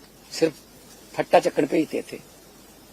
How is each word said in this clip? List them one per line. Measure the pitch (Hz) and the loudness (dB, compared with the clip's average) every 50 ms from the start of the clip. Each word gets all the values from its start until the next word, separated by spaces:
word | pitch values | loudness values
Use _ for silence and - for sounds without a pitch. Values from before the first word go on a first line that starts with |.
| - - - - - - | -20 -20 -20 -20 -20 -10
ਸਿਰਫ | - - 160 160 - - - - - - - - - - - - - | -2 0 0 0 0 -4 -20 -20 -20 -20 -20 -20 -20 -20 -20 -14 -6
ਫੱਟਾ | - 151 - - 175 | -6 -2 2 4 4
ਚੱਕਣ | 165 180 - - 147 | 4 2 0 0 -2
ਭੇਜਤੇ | 135 - 165 151 - - | 0 0 -2 -2 -2 -4
ਇੱਥੇ। | 117 - - - - - - - - - - - - - - - - - - | -8 -8 -8 -14 -18 -18 -20 -20 -20 -20 -20 -20 -20 -20 -20 -20 -20 -20 -20